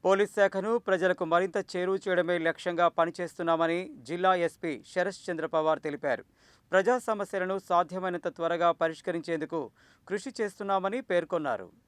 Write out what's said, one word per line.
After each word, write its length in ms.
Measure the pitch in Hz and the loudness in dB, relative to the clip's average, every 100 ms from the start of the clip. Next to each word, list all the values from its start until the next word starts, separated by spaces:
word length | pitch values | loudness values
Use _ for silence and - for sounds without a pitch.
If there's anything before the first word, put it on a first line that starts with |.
పోలీస్ 280 | 185 196 202 | 4 4 2
శాఖను 400 | - 196 196 202 233 | 2 2 2 -2 -2
ప్రజలకు 460 | - 185 185 180 165 | 0 2 2 0 2
మరింత 320 | 170 190 202 | 2 2 -4
చేరువ 380 | - 180 180 190 | -4 -4 -2 -2
చేయడమే 420 | 196 180 170 175 | 0 0 2 0
లక్ష్యంగా 500 | 165 160 180 170 175 | 0 -2 -4 2 2
పనిచేస్తున్నామని 1000 | - 165 165 175 - 165 165 165 170 185 285 120 | 4 0 -2 -10 -4 0 2 2 0 -4 -14 -10
జిల్లా 240 | 175 185 185 | 0 2 4
ఎస్పీ 360 | 170 - 165 131 - | 0 -2 -6 -6 -6
శరత్ 340 | 185 180 185 - | -4 -4 -4 -8
చంద్ర 200 | 165 147 | -6 -2
పవార్ 340 | 160 156 156 | 0 2 0
తెలిపారు. 460 | 156 143 139 - - _ _ _ _ | -2 -4 -4 -4 -6 _ _ _ _
ప్రజా 260 | 185 196 247 | 2 4 0
సమస్యలను 600 | - 214 196 196 185 190 - | 0 -4 -4 -4 -2 -4 0
సాధ్యమైనంత 580 | 175 180 185 185 175 180 | 2 2 -4 -4 -4 -6
త్వరగా 440 | - 165 170 170 | -4 -4 2 2
పరిష్కరించేందుకు 920 | 165 165 156 - 170 160 165 156 165 120 _ _ _ - | 2 -2 -2 -6 -6 -4 -6 -4 -6 -8 _ _ _ -8
కృషి 260 | 196 269 - | -8 -8 -6
చేస్తున్నామని 600 | 208 - 196 196 190 247 | -6 -6 -2 0 0 -4
పేర్కొన్నారు. 680 | - 180 160 170 147 107 90 _ | 0 -2 0 -4 -2 -4 -8 _